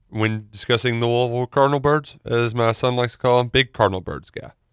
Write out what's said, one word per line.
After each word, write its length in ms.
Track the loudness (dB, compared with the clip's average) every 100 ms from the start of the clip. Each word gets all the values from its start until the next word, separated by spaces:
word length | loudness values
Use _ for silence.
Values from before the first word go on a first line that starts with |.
| _
when 400 | -2 -2 -2 -8
discussing 500 | -6 -2 0 0 0
the 60 | 0
Louisville 400 | 0 0 -2 -2
Cardinal 340 | 2 2 2
Birds, 380 | 0 0 -2 -12
as 300 | -4 -2 0
my 180 | 0 0
son 240 | 2 0 0
likes 160 | -2
to 60 | -2
call 200 | 2 2
them. 100 | 2
Big 240 | 0 0
Cardinal 280 | 2 0 0
Birds 300 | -6 -12 -12
guy. 220 | -16 -16 -20 _